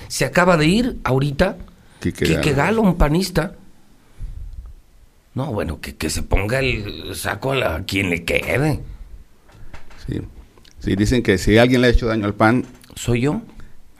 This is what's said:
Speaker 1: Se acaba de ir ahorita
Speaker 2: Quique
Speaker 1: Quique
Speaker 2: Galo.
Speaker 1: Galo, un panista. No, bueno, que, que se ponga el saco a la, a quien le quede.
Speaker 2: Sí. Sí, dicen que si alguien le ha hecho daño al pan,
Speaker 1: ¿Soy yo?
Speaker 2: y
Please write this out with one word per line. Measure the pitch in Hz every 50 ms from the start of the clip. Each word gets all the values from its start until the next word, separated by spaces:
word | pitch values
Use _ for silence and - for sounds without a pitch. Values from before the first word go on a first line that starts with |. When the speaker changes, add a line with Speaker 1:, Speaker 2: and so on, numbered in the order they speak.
| - -
Speaker 1:
Se | - - 139
acaba | 127 - 175 175 185 175
de | 151 151
ir | 160 190 233 247 254 - - -
ahorita | - 131 135 143 147 139 - 180 202 269 - - - - - - - - -
Speaker 2:
Quique | - 90 - - -
Speaker 1:
Quique | 80 80 76 73 151
Speaker 2:
Galo. | 135
Speaker 1:
Galo, | 135 143 185 226 226
un | 226 185 170
panista. | - 156 143 151 180 190 - - 156 151 - - - - - - - - - - _ _ - - - - - - - - - - - - - - - - _ _ - - - _ _ _ _ -
No, | 120 135 156
bueno, | 110 101 80 82 73 -
que, | - - -
que | - 78 78
se | - 80
ponga | 80 - 87 92 98 107 123 139
el | 135 127 - 107 101 101 76 80 82 85 -
saco | - - - 104 101 - 131
a | 139
la, | 127 113 - 80
a | 82 95
quien | - 95 98 98 87
le | 85 85 -
quede. | - 69 - - 76 85 123 147 156 135 - - - - - - - - - - - - - _ - - - - - - - - - - - -
Speaker 2:
Sí. | - - - - - - - - - _ - - - - -
Sí, | - 101 107
dicen | 95 107 107 127 120
que | 113 110 95 92
si | - 104 104 113
alguien | 123 127 127 123
le | 127 123
ha |
hecho | 113 - 127
daño | 113 113 113 101
al | 104 101
pan, | - 113 110 123 123 - - - - - - -
Speaker 1:
¿Soy | - - 120 120 120
yo? | 123 147 175
Speaker 2:
y | 233 - - - - - - - - - - -